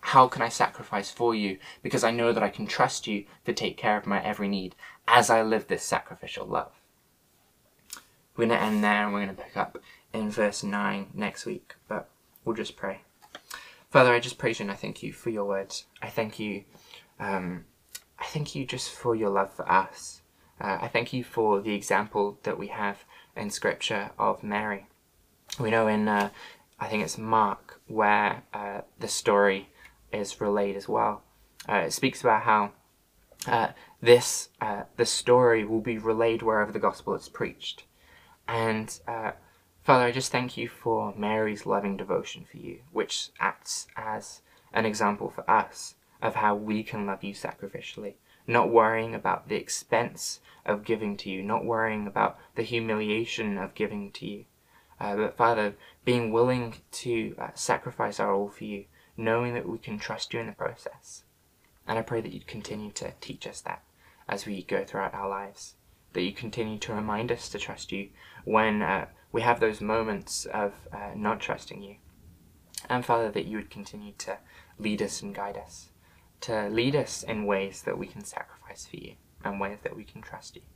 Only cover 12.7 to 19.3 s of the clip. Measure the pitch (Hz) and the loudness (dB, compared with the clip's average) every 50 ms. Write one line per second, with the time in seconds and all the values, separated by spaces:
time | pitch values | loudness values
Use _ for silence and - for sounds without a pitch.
12.7 | - - - - 95 - - _ _ _ - - _ - _ _ - - - - | -8 -8 -8 -8 -8 -8 -12 _ _ _ -20 -20 _ -20 _ _ -16 -16 -16 -18
13.7 | - - - _ - 143 131 127 120 120 120 - - - - 120 113 - 107 101 | -20 -20 -20 _ 8 10 10 10 8 6 4 0 -8 -2 -2 -2 -2 0 -4 -6
14.7 | 98 - - 107 107 - - 107 - - - 123 113 107 101 101 101 98 98 98 | -6 -6 -8 -8 -8 -8 -10 -10 -12 -8 -6 -4 -2 -2 -2 -2 -2 -2 -4 -6
15.7 | - - - _ _ - - 110 - - 113 107 107 - 110 104 98 98 101 _ | -10 -12 -12 _ _ -14 -14 -8 -4 -4 -4 -4 -4 -6 -6 -6 -6 -6 -10 _
16.7 | - - - - - - - _ _ _ 101 101 98 95 92 90 92 87 85 - | -20 -20 -20 -20 -20 -20 -20 _ _ _ -6 -2 -2 -2 -2 -4 -6 -8 -10 -16
17.7 | _ _ _ _ _ - _ _ _ - - - - 156 147 - - 143 135 127 | _ _ _ _ _ -18 _ _ _ -12 -12 -6 -4 -6 -6 -4 -6 -8 -6 -6
18.7 | - 127 - - - - - 120 117 110 110 101 | -6 -8 -8 -8 -10 -4 0 0 0 2 2 2